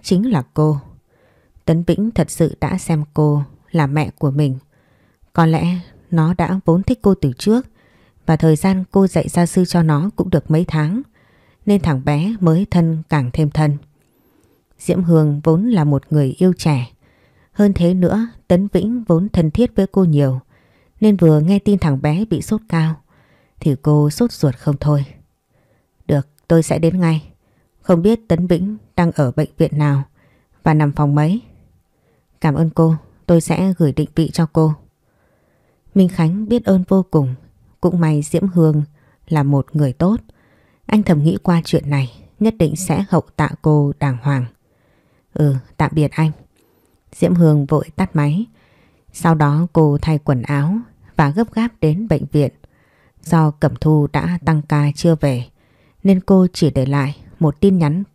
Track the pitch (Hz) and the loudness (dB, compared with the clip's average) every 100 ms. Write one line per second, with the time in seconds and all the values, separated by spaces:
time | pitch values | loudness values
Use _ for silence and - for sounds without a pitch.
0 | - 180 247 175 123 - 156 143 - - | -2 -2 0 -2 -4 -2 0 -2 -6 -20
1 | _ _ _ _ _ _ - 165 170 170 | _ _ _ _ _ _ -2 -2 0 -2
2 | 220 220 156 - 160 - - 185 - 160 | -2 -2 -4 -2 -4 -2 -6 -6 -4 -4
3 | 151 - 151 147 143 - _ 165 139 151 | -4 -2 0 0 -4 -12 _ -2 -2 -2
4 | 135 - 147 135 143 131 _ _ _ _ | -4 -4 -4 0 -2 -4 _ _ _ _
5 | _ _ _ - 160 160 165 180 - - | _ _ _ 0 2 2 -2 -6 -10 -20
6 | - 165 160 180 160 190 - 170 - 254 | -4 0 0 0 -2 -2 0 0 0 0
7 | 202 190 139 123 202 233 262 _ _ _ | 0 0 -2 -2 0 0 -2 _ _ _
8 | _ _ - 160 160 151 190 190 185 196 | _ _ -2 2 2 2 0 -2 0 0
9 | 190 165 151 - 170 190 180 175 160 147 | 2 0 -2 -2 0 0 0 0 2 0
10 | 190 - 185 156 - 156 175 156 151 220 | -2 -4 -2 -2 0 -2 -2 -2 -2 -4
11 | - _ _ _ _ _ - 202 165 131 | -8 _ _ _ _ _ -2 0 0 -2
12 | 143 147 185 226 175 160 202 175 165 160 | -2 -2 -2 -2 0 0 0 0 0 -2
13 | - 151 123 - 151 156 151 143 _ _ | -4 -2 -2 -2 -2 0 -2 -2 _ _
14 | _ _ _ _ _ _ _ _ - 175 | _ _ _ _ _ _ _ _ -4 -2
15 | 170 160 151 147 165 165 226 214 147 139 | 2 2 2 0 0 0 0 0 2 0
16 | - 151 135 - 185 180 165 139 120 _ | 0 -2 -2 0 0 0 -2 -2 -4 _
17 | _ _ _ _ _ - 202 190 175 185 | _ _ _ _ _ 0 0 2 0 2
18 | 175 208 233 - - 180 202 180 202 247 | 0 0 -4 -8 0 0 2 -2 -2 -4
19 | 220 165 202 - 160 180 240 - 190 190 | 0 0 0 0 0 0 -2 0 -2 0
20 | 180 147 139 131 - _ _ _ _ - | 2 2 0 -2 -10 _ _ _ _ 0
21 | 214 196 165 151 160 202 202 202 160 135 | 2 4 4 4 2 0 0 0 0 -2
22 | 151 165 220 160 - 220 - 165 160 156 | -2 -2 -2 -4 -4 -6 -4 -2 -2 -4
23 | _ _ _ _ _ - 160 131 151 147 | _ _ _ _ _ -6 -4 0 2 2
24 | 147 - 240 - 147 123 - 143 147 143 | 2 0 -4 0 -4 -2 -4 -2 0 -2
25 | 139 - _ _ _ _ _ _ _ _ | -2 -12 _ _ _ _ _ _ _ _
26 | - 143 - _ - 165 160 147 165 180 | -4 -4 -4 _ 0 0 2 -2 0 0
27 | 170 160 - _ _ _ _ _ - 170 | 0 -2 -6 _ _ _ _ _ 0 2
28 | 190 226 - 170 175 170 190 214 _ - | 2 0 -2 -2 0 -2 -2 -8 _ -2
29 | 170 - 135 143 151 - 160 147 147 139 | -2 0 -2 -2 -4 -2 -2 0 0 -2
30 | 139 _ _ _ _ _ 160 156 147 143 | -4 _ _ _ _ _ 0 2 0 0
31 | 147 143 156 220 - _ _ _ _ _ | 0 2 0 -2 -6 _ _ _ _ _
32 | _ _ _ _ 160 143 165 - 165 160 | _ _ _ _ -2 0 0 2 2 0
33 | - _ - 170 - 160 190 180 156 135 | -6 _ 0 0 2 -2 -2 0 -2 -2
34 | 151 - 160 - 160 165 156 156 _ _ | -4 -2 -4 -2 -2 0 0 -2 _ _
35 | _ _ _ _ _ _ _ _ _ 196 | _ _ _ _ _ _ _ _ _ 2
36 | 185 185 160 190 214 240 208 190 180 190 | 2 2 -2 -2 -2 -2 2 0 2 0
37 | 180 160 131 127 _ _ _ - 175 175 | 2 0 0 -6 _ _ _ -4 -2 0
38 | 160 147 147 165 196 175 160 151 147 _ | 0 0 -2 -2 -2 2 2 2 -4 _
39 | _ _ - 156 139 143 - 151 143 - | _ _ -4 -2 0 0 -2 -2 -2 0
40 | 175 233 - _ _ _ _ _ - 214 | -2 -2 -6 _ _ _ _ _ -2 -2
41 | 190 156 156 190 - 170 - 156 143 143 | 2 2 0 0 0 0 0 -4 -2 -4
42 | 131 - - - 220 220 160 156 185 156 | -4 -10 -16 -4 -2 0 -2 -2 -4 -4
43 | 196 170 - - 151 - 156 151 143 - | 0 -2 -2 -4 -4 -2 0 2 0 -2
44 | 143 123 143 135 120 _ _ _ _ _ | -4 -4 -4 -4 -6 _ _ _ _ _
45 | _ _ _ - 147 131 - - 151 151 | _ _ _ -2 0 0 -6 -4 -2 0
46 | 147 - 160 - _ _ _ _ _ _ | -2 0 -4 -4 _ _ _ _ _ _
47 | _ - 175 175 160 151 135 151 - - | _ -4 0 4 4 4 0 -2 -4 -6
48 | 190 156 147 170 233 _ _ _ _ _ | -4 -2 -2 -2 -6 _ _ _ _ _
49 | _ - 170 160 143 151 175 165 156 143 | _ -4 0 2 2 0 0 2 2 0
50 | - 151 - 131 113 143 147 214 240 _ | -2 -2 -2 -4 -2 -2 -2 -4 -8 _
51 | - - 143 170 233 - 233 - 156 165 | -10 -2 0 0 -4 -4 -6 -2 -2 -2
52 | 220 - 139 151 135 _ _ _ _ _ | -2 -4 -2 -2 -2 _ _ _ _ _
53 | _ _ - 165 156 147 151 117 156 156 | _ _ -2 0 0 0 -4 -2 0 2
54 | 143 151 170 175 160 156 - 147 147 143 | 0 -2 -4 -4 -2 -2 -2 -2 -2 0
55 | 175 156 143 123 120 _ _ _ _ _ | 0 0 -2 -4 -8 _ _ _ _ _
56 | 196 190 - 190 180 - 151 135 131 143 | 0 2 4 2 2 0 -2 0 -2 -2
57 | 139 - - - 156 - 196 185 151 170 | -2 -6 -14 -2 -2 2 2 2 0 -2
58 | 196 | -6